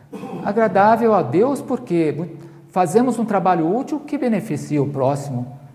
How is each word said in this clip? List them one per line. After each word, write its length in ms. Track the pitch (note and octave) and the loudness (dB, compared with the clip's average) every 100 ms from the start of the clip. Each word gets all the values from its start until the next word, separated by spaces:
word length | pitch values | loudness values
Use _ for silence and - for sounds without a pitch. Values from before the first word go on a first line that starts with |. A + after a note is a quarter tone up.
| - - - - | -18 -14 -12 -8
agradável 680 | G3+ G#3 A3 F#3 G#3 A3+ A#3 | -4 0 2 4 4 4 4
a 80 | G3+ | 4
Deus 400 | C3 D#3+ B3+ C4+ | 2 2 2 0
porque 680 | - A#3+ - E3+ D#3 C#3 F3 - - - - | -4 -6 -2 0 0 -2 -6 -12 -18 -20 -4
fazemos 460 | F#3+ F3 G#3 B3+ A3+ | 0 2 2 2 0
um 80 | |
trabalho 480 | A3 G3 F#3 F3 D#3+ | 0 0 2 2 2
útil 280 | A3+ C4+ D4+ | 0 -2 -6
que 180 | - D4 | -6 -4
beneficia 640 | B3 G3+ - C#3+ C#3+ D3 | 0 -2 -2 -6 -2 -2
o 80 | C#3 | 0
próximo, 680 | C3+ C3 C#3+ C#3 B2 B2 - - | 0 0 0 -4 -6 -8 -12 -20